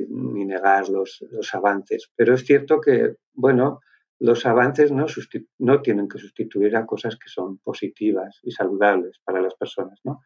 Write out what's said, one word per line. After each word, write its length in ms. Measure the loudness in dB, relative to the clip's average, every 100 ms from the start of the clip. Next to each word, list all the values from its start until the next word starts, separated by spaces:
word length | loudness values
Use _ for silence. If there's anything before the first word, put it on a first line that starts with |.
| -4
ni 380 | -6 -6 -6 -6
negar 420 | -2 2 2 0
los, 340 | -4 -6 -10 -14
los 220 | -12 -8
avances. 580 | -2 0 0 -4 -6 -4 0
Pero 180 | 2 4
es 100 | 4
cierto 340 | 2 4 2
que, 360 | 4 4 2 -2 _
bueno, 480 | -2 2 4 2 -2 _ _ _ -2
los 260 | 0 2 2
avances 460 | 4 4 4 2
no 160 | 2 -2
susti-, 400 | -6 -10 -12 -14 -2
no 220 | 2 2
tienen 260 | 2 -2 -2
que 100 | -8
sustituir 580 | -14 -10 -6 0 0 0
a 80 | -4
cosas 320 | -6 -6 -10
que 120 | -14
son 280 | -10 -10 -10
positivas 840 | -10 -8 -8 -4 -2 -2 -4 _
y 80 | -12
saludables 680 | -4 -4 2 2 2 -2 -10
para 180 | -6 -2
las 140 | -2 -4
personas, 440 | -10 -8 -10 _
¿no? 180 | -12 -12